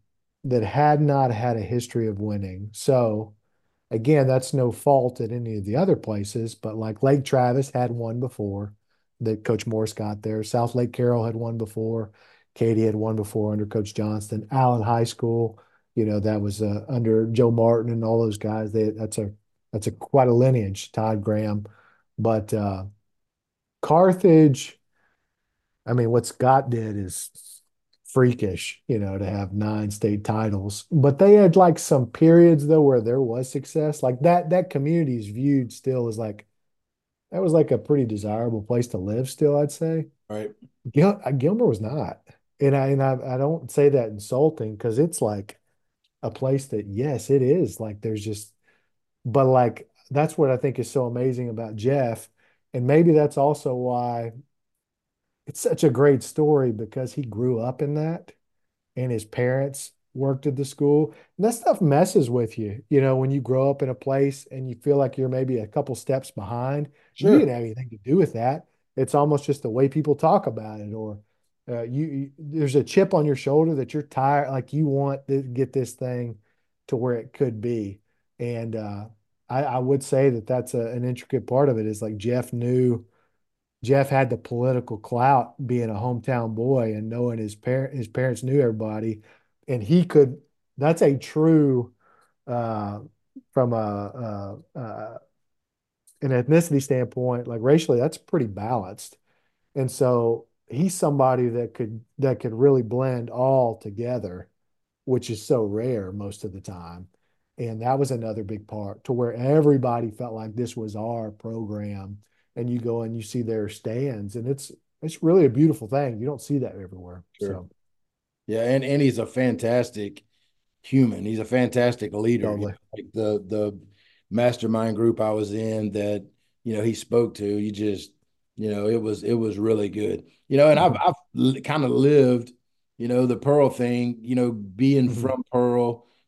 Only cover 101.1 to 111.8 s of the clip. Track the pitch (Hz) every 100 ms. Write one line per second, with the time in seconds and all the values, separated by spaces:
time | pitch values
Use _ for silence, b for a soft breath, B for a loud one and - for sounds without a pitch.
101.1 | 139 131 127 123 120 117 - 110 113 -
102.1 | - 135 120 120 113 139 131 110 123 131
103.1 | 123 117 120 131 135 117 107 107 101 120
104.1 | 123 95 90 - _ _ _ _ _ 135
105.1 | 123 120 107 - 127 104 107 127 113 92
106.1 | 101 101 - 101 95 - 90 82 90 95
107.1 | _ _ _ _ - 117 110 120 139 135
108.1 | 120 110 107 101 107 104 107 101 - -
109.1 | 123 120 113 131 156 147 135 123 117 113
110.1 | 104 120 110 110 110 120 117 107 107 113
111.1 | 117 107 104 113 113 104 104